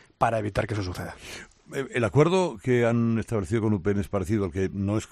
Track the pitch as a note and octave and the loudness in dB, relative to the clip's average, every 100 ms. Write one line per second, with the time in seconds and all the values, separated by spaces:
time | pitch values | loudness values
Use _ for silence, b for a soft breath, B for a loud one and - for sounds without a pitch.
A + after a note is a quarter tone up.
0 | B _ A#2+ A2+ G#2 F#2+ - G#2+ F2+ E2+ | B _ 2 2 -2 -2 -2 -2 -4 -6
1 | F2 - B B B _ - C#3 C3 B2+ | -10 -12 B B B _ -10 -6 -4 0
2 | A2 C3+ D#3 F#3 F3 A2+ C3 B2 A#2 A#2 | 2 4 4 4 0 -4 0 2 4 2
3 | A#2 A2+ G2+ A2+ F#2 A#2 G#2+ G#2 F2+ G2+ | 2 0 -2 -4 -2 0 0 0 0 0
4 | G2 G2+ E2+ A2 F#2+ E2+ F#2+ G2 G2 G#2+ | -2 -4 0 0 0 -2 -2 -2 -2 -2
5 | - | -4